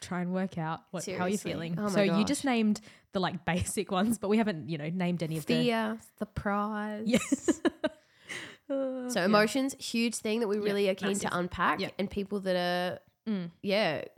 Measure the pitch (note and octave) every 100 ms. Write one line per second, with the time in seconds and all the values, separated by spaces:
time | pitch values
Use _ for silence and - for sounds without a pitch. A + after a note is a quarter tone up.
0 | - F3+ F3+ F#3 F#3+ - D#3+ E3 - F3
1 | G3+ F#3 F3+ G#3 F3 D#3 E3+ F3 G#3 G3
2 | G3 G3+ G#3 C#4+ C#4 A#3 G#3+ G#3 - -
3 | _ G3 F3 F#3+ - F3 F#3 - F#3 F#3
4 | G#3+ A3+ G3 A3 G#3+ D#3+ A#2+ D#3+ D#3 F3+
5 | F3 F3 E3 D#3+ - A#3+ A#3+ A3+ A3 A3+
6 | - - G#3+ - G#3 G3+ G#3 G#3+ G#3+ G#3+
7 | A3 B3 - C#4+ - - - - D4+ -
8 | _ _ - - - - - C#4 C4 C4
9 | B3 A#3 F3+ G#3 A3 C4+ C4+ - - A#3
10 | A#3 - A3 A3 A3 G#3 G#3 G3+ G3 F#3+
11 | G3 G3+ F#3+ F3 F3+ - F3 - F#3 -
12 | G3 - G3 G#3 F#3+ F3+ F3 F3+ F3+ C#3
13 | - _ - G3+ E3+ - G3 G3 F#3+ C#3+
14 | -